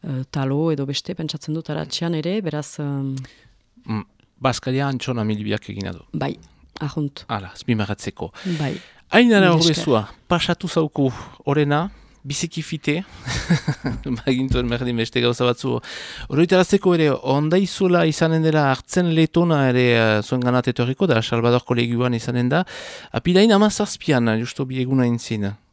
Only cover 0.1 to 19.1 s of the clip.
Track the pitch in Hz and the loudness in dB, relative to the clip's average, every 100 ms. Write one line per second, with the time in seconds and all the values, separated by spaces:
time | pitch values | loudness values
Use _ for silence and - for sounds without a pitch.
0.1 | 131 131 143 135 139 165 147 139 143 - | -8 -6 -4 -2 0 0 -2 -4 -6 -8
1.1 | - 156 151 - 156 156 156 156 - 170 | -8 -8 -8 -6 -8 -6 -8 -6 -6 -4
2.1 | 165 156 208 180 151 147 - 147 139 135 | -2 -2 -4 -4 -6 -8 -8 -6 -4 -4
3.1 | 135 131 - _ _ _ _ - 110 95 | -6 -10 -18 _ _ _ _ -8 -8 -8
4.1 | _ _ _ 127 120 - 131 139 131 - | _ _ _ -2 -2 -4 -2 -2 -4 -4
5.1 | 120 107 107 104 104 - 101 95 87 - | -4 -2 -2 -4 -6 -6 -8 -8 -10 -10
6.1 | - 135 - - _ _ - 147 160 147 | -6 -6 -8 -16 _ _ -10 -8 -4 -6
7.1 | - - 107 92 - - 113 101 104 - | -8 -10 -8 -8 -12 -4 -2 -2 -4 -8
8.1 | - 82 - 190 165 143 - - - _ | -10 -12 -8 -6 -4 -4 -6 -12 -20 _
9.1 | 208 240 208 190 165 165 151 - 117 101 | 4 6 6 6 6 4 0 2 0 0
10.1 | - _ 175 - 170 170 - 156 - 135 | -12 _ -2 0 -4 -2 0 -2 0 0
11.1 | 120 - - - 143 143 147 185 - - | -2 -16 -10 -2 0 2 0 -2 -8 -20
12.1 | _ 135 143 170 - 156 160 - 151 190 | _ -10 -6 -6 -6 -8 -6 -2 -2 -4
13.1 | - 135 - - 165 - 143 139 113 - | -14 -8 -8 0 0 0 -4 -6 -6 -6
14.1 | 117 - 127 135 131 123 117 127 117 113 | -6 -2 0 0 0 0 -2 -2 -2 -2
15.1 | 123 120 120 123 120 135 120 - - - | 0 0 2 0 0 -2 -4 -6 -14 -14
16.1 | - - 139 170 185 185 196 190 170 156 | -14 -4 0 4 4 4 2 4 4 2
17.1 | 135 135 139 151 180 196 - 185 175 165 | 2 0 0 2 2 0 0 2 4 2
18.1 | 151 165 160 160 156 139 131 - - 175 | 2 2 2 2 2 2 0 -2 0 2